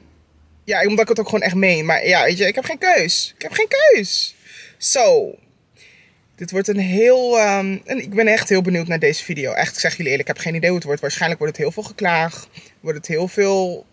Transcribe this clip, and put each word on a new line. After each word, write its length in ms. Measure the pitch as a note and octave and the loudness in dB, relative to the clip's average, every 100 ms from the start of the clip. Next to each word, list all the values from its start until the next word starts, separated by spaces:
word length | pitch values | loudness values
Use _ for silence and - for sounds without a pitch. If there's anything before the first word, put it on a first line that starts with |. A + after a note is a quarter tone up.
| _ _ _ _ _ _ | _ _ _ _ _ _
ja, 220 | - G3 G3 | -4 0 2
omdat 140 | G#3+ | 2
ik 80 | A3 | 2
het 120 | A3+ | 0
ook 60 | G#3 | 0
gewoon 160 | G#3+ | 0
echt 140 | G3 F#3 | 0 2
meen. 300 | F#3+ E3 D#3 | 2 2 2
Maar 220 | D#3+ E3+ | 0 2
ja, 160 | F3+ | 4
weet 140 | C3 F3+ | 2 2
je, 80 | G3 | 0
ik 100 | G#3+ | -2
heb 80 | |
geen 140 | C4 D4+ | -6 -2
keus. 560 | F#4 E4 A#3 - - - | 2 2 2 -2 -4 -8
Ik 60 | |
heb 100 | - | -6
geen 160 | - G#4+ | -2 0
keus. 680 | C5+ D#5 G#4 G3 - - - - - - - | 4 6 6 2 -4 -6 -8 -20 -20 -20 -6
Zo. 580 | - C4+ A3 D#3+ G2 - _ _ _ _ - - _ _ _ - | -2 2 4 4 2 -8 _ _ _ _ -20 -20 _ _ _ -16
Dit 160 | F3 | -8
wordt 160 | F#3 G3 | -4 -2
een 120 | G3+ | -2
heel, 600 | F#3+ F#3+ A#3 B3+ B3 A#3 | 0 4 6 4 4 2
ehm, 380 | G#3 G3 F#3+ F#3+ - | 2 0 -2 -6 -8
en 120 | C4 | -8
ik 80 | - | -4
ben 180 | G3+ A3 | 0 2
echt 220 | A3 - | 2 2
heel 120 | F#3+ | 0
benieuwd 260 | F3+ F3 E3+ | 0 -2 -2
naar 120 | E3 | 0
deze 240 | D#3 D#3 | 0 0
video. 300 | - D#3 B2+ | -6 -8 -6
Echt, 200 | - E3 | -4 -4
ik 60 | - | -2
zeg 180 | E3+ - | -4 -4
jullie 140 | D#3 | -4
eerlijk, 180 | C3+ - | -4 -4
ik 60 | D3+ | -8
heb 100 | - | -6
geen 100 | E3 | -2
idee 140 | E3+ | 0
hoe 80 | F3+ | -2
het 100 | D3+ | -2
wordt. 140 | D3 | -4
Waarschijnlijk 380 | C#3 - E3 E3 | -4 -4 -4 -4
wordt 180 | D3+ D3+ | -6 -4
het 80 | D3+ | -6
heel 80 | |
veel 100 | E3+ | -6
geklaag. 640 | G#3+ - F#3+ E3 E3 - - - - _ | -10 -4 -2 0 -2 -6 -18 -20 -20 _
Wordt 180 | D#3 D3+ | -10 -10
het 100 | - | -6
heel 200 | D#3+ F3+ | -4 -4
veel 580 | - G3 G3 F3+ F3 - | -2 0 0 -2 -6 -14